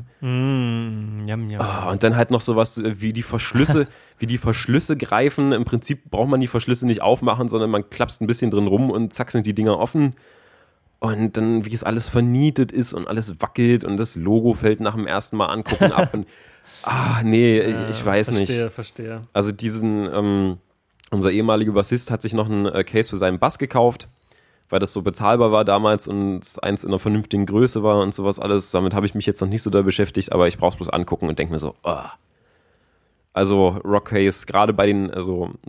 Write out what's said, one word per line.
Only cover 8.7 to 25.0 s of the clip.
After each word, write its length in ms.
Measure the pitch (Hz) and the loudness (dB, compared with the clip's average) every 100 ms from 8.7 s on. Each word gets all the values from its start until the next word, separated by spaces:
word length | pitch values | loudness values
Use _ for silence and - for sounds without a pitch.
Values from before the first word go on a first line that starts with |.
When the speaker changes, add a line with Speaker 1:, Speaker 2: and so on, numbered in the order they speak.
| 101 131 | 2 2
Speaker 2:
und 240 | 104 110 | -2 -2
zack 160 | - 123 | -4 -2
sind 140 | 120 104 | -2 -2
die 80 | |
Dinger 240 | 101 107 90 | 0 2 2
offen. 380 | 123 156 143 - _ _ _ _ _ _ _ _ | 0 2 0 -2 _ _ _ _ _ _ _ _
Und 380 | 113 107 110 110 | -4 0 -2 0
dann, 280 | 110 113 107 | 0 0 -2
wie 80 | 110 | -4
es 80 | |
alles 260 | - 113 - | -2 -2 0
vernietet 600 | 123 120 123 151 135 127 | 2 2 4 2 2 0
ist 220 | 120 120 | 0 -2
und 140 | - - | -4 -6
alles 320 | 110 107 82 | -6 -6 -6
wackelt 440 | - - 120 120 | -6 0 2 2
und 140 | - 101 | 0 -2
das 180 | 113 - | -2 -2
Logo 380 | 87 113 117 | 0 2 2
fällt 260 | 107 113 107 | 2 2 0
nach 160 | 107 110 | -2 -4
dem 100 | 98 | -4
ersten 320 | 95 - 107 | -4 -2 -2
Mal 100 | 90 | -2
angucken 440 | 107 - - 196 | -2 -4 2 2
ab 180 | - 160 | 2 -2
Speaker 1:
<laughs> 40 | |
Speaker 2:
und, 120 | 107 - - - _ _ - | -4 -10 -16 -20 _ _ -12
ah, 400 | - 127 123 117 | -6 -4 -2 -2
nee, 360 | 113 110 120 110 | 2 6 6 4
ich, 160 | 104 113 | 2 -2
Speaker 1:
Ja, 140 | 110 | -4
Speaker 2:
ich 140 | 110 | -4
weiß 280 | 104 98 107 | 0 0 2
nicht. 160 | 110 98 | 0 0
Speaker 1:
verstehe, 220 | 120 113 | -2 -4
verstehe. 500 | - 110 - 113 113 113 | -8 -16 -14 -12 -12 -6
Speaker 2:
Also 180 | - 104 | -2 -2
diesen, 580 | 101 117 110 110 107 98 | -2 -4 -2 0 0 -2
ähm, 460 | 80 104 101 95 90 _ _ _ _ _ | -2 0 2 0 -2 _ _ _ _ _
unser 200 | 101 95 | 0 2
ehemaliger 400 | 101 113 107 110 | 2 2 2 2
Bassist 360 | 101 98 123 - | 2 2 0 -2
hat 120 | 113 | -4
sich 100 | 113 | -2
noch 160 | 110 107 | -2 -2
ein, 160 | 104 101 | -2 0
äh, 180 | 92 | -2
Case 260 | 92 110 110 | -2 0 -2
für 60 | 98 | 0
seinen 200 | 92 90 | 0 2
Bass 220 | 120 - | 0 0
gekauft, 480 | 131 123 120 120 - _ _ _ _ _ _ | -2 2 2 0 -10 _ _ _ _ _ _
weil 100 | 95 | -2
das 120 | 98 | 0
so 120 | 101 | -2